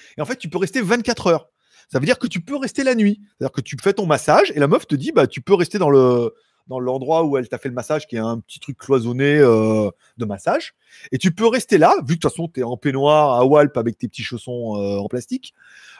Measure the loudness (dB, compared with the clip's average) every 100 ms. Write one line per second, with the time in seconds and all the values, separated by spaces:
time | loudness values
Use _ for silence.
0 | _ -10 -8 -8 -8 -6 -4 -4 -2 -2
1 | -2 -2 0 0 -2 _ _ _ _ -4
2 | -2 -2 -4 -8 -8 -8 -6 -4 -2 2
3 | 0 0 _ -10 -8 -6 -10 -4 -2 0
4 | 0 0 4 4 4 0 2 2 0 -4
5 | 0 2 2 -2 0 0 2 0 4 6
6 | 6 2 -2 -8 _ _ -14 -8 -6 -4
7 | -2 0 0 -2 -4 -8 -8 -10 -6 -6
8 | -4 -6 -6 -6 -10 -16 -16 -12 -2 0
9 | 0 -2 2 6 6 6 2 0 -2 -6
10 | _ -10 -8 -6 -2 -2 -4 _ _ -20
11 | -10 -4 -2 0 0 0 2 4 4 4
12 | 0 -2 -2 -4 -8 -6 -6 -4 -4 0
13 | 2 4 4 4 6 6 4 0 -4 -6
14 | -10 -10 -12 -12 -12 -10 -8 -6 -4 -4
15 | -6 -8 -8 -12 -12 _ _ -20 -20